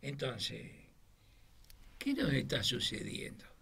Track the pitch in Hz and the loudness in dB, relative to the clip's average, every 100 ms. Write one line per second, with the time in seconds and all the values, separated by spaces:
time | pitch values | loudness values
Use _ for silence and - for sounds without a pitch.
0 | 135 139 135 120 - 107 - - - - | -4 -2 -2 0 -2 -4 -8 -12 -18 -20
1 | - - - - - - - - - - | -20 -20 -20 -20 -20 -20 -20 -18 -18 -4
2 | - 277 170 135 131 135 - - - - | 0 4 6 4 4 2 2 4 2 0
3 | - - - - - - | -4 -4 -6 -8 -14 -18